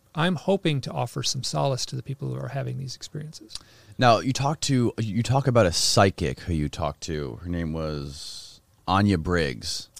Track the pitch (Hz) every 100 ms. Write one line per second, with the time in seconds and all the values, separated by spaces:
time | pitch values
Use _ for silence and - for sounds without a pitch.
0 | _ - 175 165 - 196 165 143 160 156
1 | 123 143 - 135 - 147 143 127 - 127
2 | - 135 135 131 131 135 127 127 131 -
3 | - 151 151 - - - - - - -
4 | 123 104 110 131 139 156 - 131 117 -
5 | 107 101 113 135 131 120 92 80 - 113
6 | 101 - 76 64 - 80 73 - 76 -
7 | - 78 67 65 87 87 82 80 78 73
8 | 71 67 - - - - _ _ - 95
9 | 104 90 80 87 73 57 - - - -